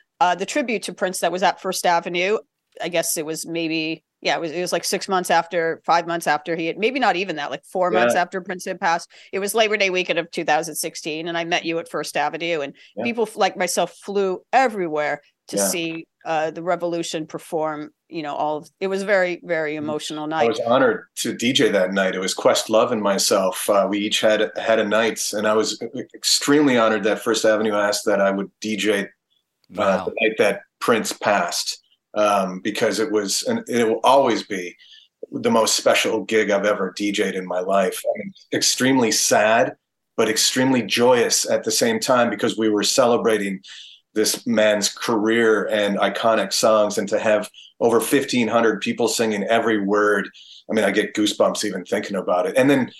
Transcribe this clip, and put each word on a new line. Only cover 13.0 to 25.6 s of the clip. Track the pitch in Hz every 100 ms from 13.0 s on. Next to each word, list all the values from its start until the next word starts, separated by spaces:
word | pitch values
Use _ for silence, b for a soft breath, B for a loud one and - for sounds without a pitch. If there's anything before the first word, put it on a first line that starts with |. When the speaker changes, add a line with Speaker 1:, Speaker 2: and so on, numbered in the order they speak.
Speaker 1:
people | 233 233
f-, | - -
like | 190 190
myself | 180 - 175 -
flew | - 202 190 180 -
everywhere | 240 262 214 170 151 147 143 b _ -
to | 196
Speaker 2:
Yeah. | 196
Speaker 1:
see, | 185 165 165 - _ -
uh, | 160 160
the | 160
Revolution | 170 175 175 170 160 165 151
perform, | 156 - 165 156 147 151 - _
you | 170
know, | 147
all | 143 151 151
of, | 165 _
it | 190
was | 196
a | 196
very, | 196 180 175
very | 175 160 151
Speaker 2:
Mm. | 151
Speaker 1:
emotional | 151 151 - 156
Speaker 2:
I | 151
Speaker 1:
night. | 160 117
Speaker 2:
was | 107
honored | 117 127 127 95 - -
to | 120
D | 98 120
J | 135 110
that | 98 92
night. | 98 95 92
It |
was | 95
Questlove | - 131 110 - 110 101
and | 113
myself. | 101 98 - 101 95 - -
Uh, | 101 95
we | 104
each | 107 -
had, | 110 107 107 107
had | 104 110
a | 104
night, | 107 113 107 -
and | 104 107
I |
was | 107